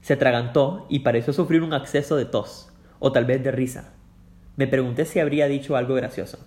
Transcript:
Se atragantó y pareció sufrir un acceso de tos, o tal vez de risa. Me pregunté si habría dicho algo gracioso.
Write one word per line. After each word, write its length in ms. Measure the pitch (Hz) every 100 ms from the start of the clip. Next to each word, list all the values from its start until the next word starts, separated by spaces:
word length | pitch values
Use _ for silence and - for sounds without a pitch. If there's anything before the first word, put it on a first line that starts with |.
Se 120 | -
atragantó 720 | 135 131 120 120 147 139 190 -
y 100 | 143
pareció 340 | 131 117 117
sufrir 280 | 135 170 160
un 120 | 165
acceso 420 | 147 - 143 139 151
de 100 | 117
tos, 460 | 110 - - - - - -
o 120 | 135
tal 140 | 127 120
vez 180 | 131
de 80 | 131
risa. 420 | 131 127 - - - - - - - - -
Me 120 | 135
pregunté 360 | 131 127 120 160
si 140 | 180
habría 280 | 151 147 143
dicho 280 | 139 139 139
algo 200 | 127 131
gracioso. 440 | - - 92 -